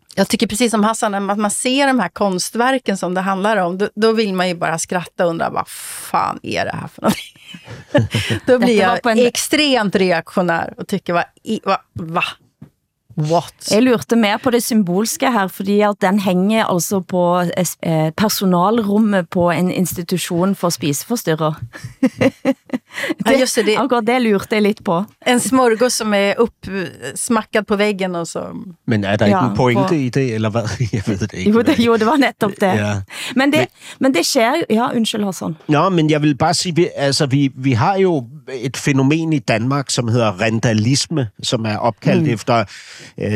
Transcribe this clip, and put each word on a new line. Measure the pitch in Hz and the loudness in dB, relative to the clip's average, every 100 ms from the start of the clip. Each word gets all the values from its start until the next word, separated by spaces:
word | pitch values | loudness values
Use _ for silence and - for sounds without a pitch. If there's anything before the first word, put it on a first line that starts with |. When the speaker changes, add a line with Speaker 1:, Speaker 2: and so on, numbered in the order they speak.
| _ | _
Speaker 1:
jag | - 196 | -2 0
tycker | 220 220 | 0 -2
precis | 214 240 | 0 0
som | 220 | 2
Hassan, | 208 226 220 196 196 | 0 0 -2 -2 -2
att | 202 | -2
man | 208 | -2
ser | - 254 269 277 | -2 0 2 2
de | 262 | 2
här | 180 | -2
konstverken | - 202 180 - 220 247 269 - 196 | 0 0 0 -4 0 0 0 -2 -2
som | 180 | -2
det | 180 | -2
handlar | 190 190 208 214 | -2 -2 0 0
om, | 175 185 | 0 -2
då, | 208 | -4
då | - 226 | 0 2
vill | 226 214 | 2 0
man | 185 185 | 0 -2
ju | |
bara | 175 156 165 | -2 -4 -4
skratta | - 185 170 - | -4 -6 -6 -2
och | 175 | 0
undra, | 165 139 | 0 -4
vad | - - | -4 -8
fan | - - - - 175 95 - | -10 -14 -14 -4 -2 -2 -6
är | - 85 | -6 -4
det | 98 - | -4 -6
här | - | -12
för | - | -4
någonting? | - - - - - - - - - - 107 113 - 113 | -2 -2 -6 -20 -20 -20 -18 -20 -4 -2 0 -2 -4 -4
<laughs> | - | 2
Då | 247 | 2
blir | 247 214 | 4 4
Speaker 2:
Detta | 185 | 2
var | |
Speaker 1:
jag | 180 | 0
Speaker 2:
på | 240 | 0
en | 226 240 | 2 2
Speaker 1:
extremt | - - 302 302 247 208 202 | 0 -2 0 2 2 0 0
reaktionär | 185 165 - - 175 165 - - | 2 0 -2 -2 0 0 -4 -10
och | - | -8
tycker, | 196 - | -6 -2
vad | 170 - _ | -2 -4 _
i-, | - 220 | -8 -6
vad, | 196 190 _ | -2 -4 _
va? | - 165 170 - - _ _ - _ _ _ _ - | -12 -6 -4 -6 -10 _ _ -20 _ _ _ _ -4
What? | 151 165 - - - | 0 0 -2 -10 0
Speaker 2:
Jeg | 208 | 2
lurte | 254 220 - 233 | 4 2 2 2
mer | 208 220 | 2 0
på | 262 | 0
det | 240 | 0
symbolske | - 220 175 180 226 - 269 | 2 0 2 0 -2 -2 0
her, | 233 190 | 0 0
fordi | - 196 202 | -4 0 2
at | 208 202 | 2 2
den | 190 208 | 2 2
henger | 196 180 196 220 | 2 2 2 2
altså | 208 180 - 196 | 2 0 0 -2
på, | 180 180 175 180 175 - 175 - | -2 0 2 2 0 -2 -4 -4
eh, | 175 160 156 - | -2 0 0 0
personalrommet | 208 - 190 175 185 233 202 208 220 202 170 | -2 0 2 2 2 2 2 2 2 0 0
på | 185 175 | 0 2
en | 170 180 | 2 0
institusjon | - 180 - 170 175 - 175 185 | 0 -2 -4 -4 -4 -2 0 0
for | 196 175 | 0 -2
spiseforstyrrer. | - 151 143 - 240 - 156 156 156 - - - - | -2 -2 -4 -4 -4 -2 -2 -2 -4 -12 -14 -14 -2
<laughs> | 269 - 269 - - 262 - - _ - 320 - 220 | -2 0 -2 0 -4 -4 -6 -10 _ -8 -6 -2 2
Speaker 1:
Ja, | |
just | 269 254 | 2 2
det, | - | 0
det | 208 214 | 0 2
Speaker 2:
Akkurat | 285 240 220 | 0 0 0
det | 254 | 2
lurte | 226 196 - 214 | 2 0 0 0
jeg | |
litt | 208 214 | 0 0
på. | - 170 208 _ - | -2 -2 -2 _ 0
Speaker 1:
En | 247 | 2
smörgås | 208 262 247 220 247 | 2 2 4 2 0
som | - 220 | 0 0
är | 202 202 196 | 0 0 0
uppsmackad | 233 _ - 190 165 101 131 - - 220 208 220 202 | -2 _ -10 -8 -8 -10 -12 -8 -2 -2 0 -4 -2
på | 202 | 0
väggen | 208 196 185 175 | 0 0 -4 -4
och | 165 | -6
så | - - - 190 170 - | -8 -10 -12 -14 -10 -2
Speaker 3:
Men | 110 | -2
er | 98 110 | 0 2
der | 117 | 2
Speaker 2:
Ja, | 190 | 2
Speaker 3:
ikke | 123 | 2
en | 104 | 2
pointe | 127 120 190 | 2 2 2
Speaker 2:
på | |
Speaker 3:
i | 165 127 | 0 0
det, | 139 131 | 0 0
eller | 110 110 | 0 -2
hvad? | 110 107 - | -2 -4 -4
<laughs> | 120 | -2
Jeg | 113 110 | -2 -2
ved | 98 | -4
det | - | -4
ikke, | 175 190 | -2 2
Speaker 2:
Jo, | 226 | 4
det, | 233 294 | 4 2
Speaker 3:
hvad | |
Speaker 2:
jo, | 233 233 | 4 4
det | 220 | 2
var | 294 | 2
nettopp | 247 - 208 - | 2 0 -4 0
det. | 196 107 | 0 0
Speaker 3:
Ja. | 104 101 98 - - | -2 -4 -8 -12 -4
Speaker 2:
Men | 247 285 | 0 2
det, | 302 | 2
Speaker 3:
Men | 370 _ - - | 0 _ -16 -2
Speaker 2:
men | 262 | 0
det | 302 311 | 2 0
skjer | 269 226 320 | 2 2 0
jo... | - | 0
Ja, | 214 247 | 0 0
unnskyld, | 240 220 208 | 0 -2 -2
Hassan. | 202 180 190 160 - | -4 -4 -8 -6 0
Speaker 3:
Nå, | 147 190 | 2 4
men | 175 156 | 2 2
jeg | 151 | 2
vil | 151 139 | 2 2
bare | 160 | 0
sige, | 175 190 | 0 0
vi, | 156 175 - | 0 0 0
altså, | 139 131 147 | 0 0 0
vi, | 139 139 135 | 2 0 0
vi | 131 | 0
har | 113 165 196 | 2 2 2
jo | 190 156 117 151 127 | 2 0 -4 -16 -12
et | 131 123 - | -8 -8 -4
fænomen | - 135 135 160 160 | 0 2 4 2 0
i | 156 | -2
Danmark, | - 113 123 143 131 | 0 0 0 -2 -2
som | - 117 | -4 0
hedder | 123 110 | 2 2
randalisme, | 90 113 113 120 107 110 139 - 156 113 - | 0 -2 0 2 2 2 0 0 -4 -4 -6
som | - 117 110 | -4 -2 -2
er | 104 | -2
opkaldt | 117 - - 190 151 | -2 -2 0 2 2
Speaker 2:
Mm. | |
Speaker 3:
efter | 113 - 117 104 - - - - - | -2 0 0 0 -8 -20 -20 -18 -8
øh, | 101 | -2